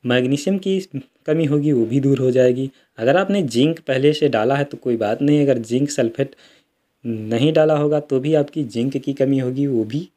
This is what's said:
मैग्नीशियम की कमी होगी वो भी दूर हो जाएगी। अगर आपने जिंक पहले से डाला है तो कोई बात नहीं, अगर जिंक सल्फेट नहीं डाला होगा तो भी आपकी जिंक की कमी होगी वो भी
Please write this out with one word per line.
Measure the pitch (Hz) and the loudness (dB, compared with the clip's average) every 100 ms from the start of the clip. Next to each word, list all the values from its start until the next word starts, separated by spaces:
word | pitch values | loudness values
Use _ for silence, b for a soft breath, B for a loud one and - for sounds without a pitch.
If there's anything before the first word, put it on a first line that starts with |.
मैग्नीशियम | 120 127 127 139 - 196 | 0 0 2 -2 -2 -2
की | 190 190 185 135 - _ - | 0 -2 -4 -12 -12 _ -2
कमी | 156 151 | 0 2
होगी | 147 147 | 2 2
वो | 131 113 | 2 2
भी | 135 | 2
दूर | 135 135 | 2 2
हो | 127 | 2
जाएगी। | 127 127 127 135 b b - | 4 4 2 -4 b b -2
अगर | 117 170 | 2 2
आपने | 190 202 | 2 0
जिंक | 147 113 147 165 | 0 2 2 0
पहले | - 131 143 | -4 2 2
से | 151 147 | 2 0
डाला | 117 110 | 2 0
है | 143 | 0
तो | 143 - | -2 -6
कोई | 127 117 | -4 -2
बात | 107 117 | -2 0
नहीं, | 143 147 | 2 2
अगर | 139 131 | 2 -2
जिंक | 107 123 143 | -2 -2 -2
सल्फेट | - 117 117 135 - b b b _ _ _ | -2 -4 -2 -6 -8 b b b _ _ _
नहीं | 120 110 107 117 147 | -8 -8 -4 0 2
डाला | 160 156 151 | 2 2 2
होगा | 147 147 | 0 -2
तो | 147 131 | -2 -2
भी | 143 156 | 0 0
आपकी | 147 156 | 0 -4
जिंक | 127 113 131 139 | -6 -4 -4 -4
की | 143 | -6
कमी | 135 135 135 | -2 0 0
होगी | 127 127 143 | -2 -4 -2
वो | 120 | -2
भी | 107 139 180 | -2 -6 -8